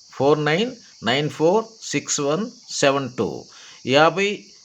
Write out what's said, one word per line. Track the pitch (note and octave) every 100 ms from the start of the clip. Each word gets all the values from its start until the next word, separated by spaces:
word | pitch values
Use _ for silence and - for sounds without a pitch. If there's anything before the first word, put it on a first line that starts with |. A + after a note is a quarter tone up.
| -
ఫోర్ | - C#3 D3+ D3
నైన్ | E3 B3 - - -
నైన్ | G#2+ C3+ D3+
ఫోర్ | - D#3+ G#3+ A3 -
సిక్స్ | - D3 D3 -
వన్ | C#3 D#3+ A#3+ - -
సెవెన్ | - C#3+ C#3 C3 B2
టూ. | F2+ B1+ - - - - -
యాభై, | C#3 E3 E3 G3+ G3+ - -